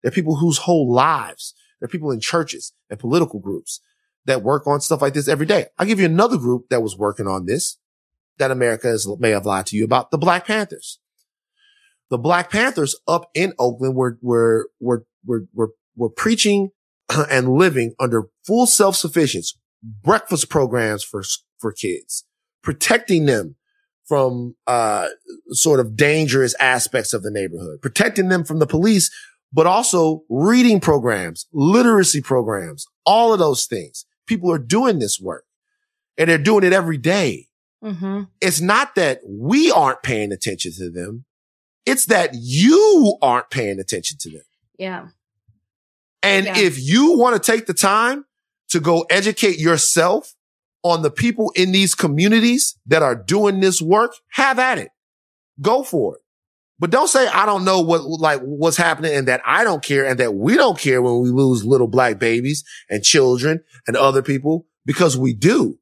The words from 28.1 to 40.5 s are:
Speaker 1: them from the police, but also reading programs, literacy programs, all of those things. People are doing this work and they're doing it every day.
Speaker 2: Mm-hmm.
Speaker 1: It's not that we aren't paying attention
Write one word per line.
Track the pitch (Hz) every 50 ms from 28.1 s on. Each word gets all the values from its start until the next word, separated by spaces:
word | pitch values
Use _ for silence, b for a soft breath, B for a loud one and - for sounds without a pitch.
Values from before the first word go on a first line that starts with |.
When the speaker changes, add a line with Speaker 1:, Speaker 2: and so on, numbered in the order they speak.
| 214 202 190 185
Speaker 1:
them | 185 180 160
from | - 156 160
the | 151
police, | 143 - 156 180 220 220 190 170 - B B B B B B B _
but | - 156 160
also | 175 185 220 - - - 180 165 156 156 156 _ _
reading | 117 131 156 202 233 254 247 240 220 190
programs, | - 165 151 143 120 123 110 98 90 85 82 - - _
literacy | - 151 139 170 196 240 247 240 226 202 185 147 - 151
programs, | 131 - 135 127 113 110 107 98 90 80 76 143 - _ _ _ _
all | 165 196 226 233 226
of | 220 196
those | 170 151 135 120 -
things. | - 123 98 82 - _ - - _ _ _ _
People | - 226 185 175 175
are | 165 156
doing | 123 113 160 226 262 254 202 151
this | 117 98 - -
work | 95 92 78 - _ _ _ _ _ _ _ _ _ _ _ _ _ _ _
and | - 160 165
they're | 165 156
doing | 143 185 214 208 190
it | 180
every | 180 196 175 165 160 135
day. | 117 160 185 208 180 131 92 64 - _ _ _ _ _ _ _ -
Speaker 2:
Mm-hmm. | 214 196 165 190 196 196 202 202 - _ _
Speaker 1:
It's | 185 185 139 147
not | 170 185 208 233 277 277 _
that | 196 170 147 123 - -
we | 98 101 104 117 143 226 285 320 339
aren't | 233 185 147 131 131 -
paying | - 131 123 107 104 101
attention | 98 92 - 110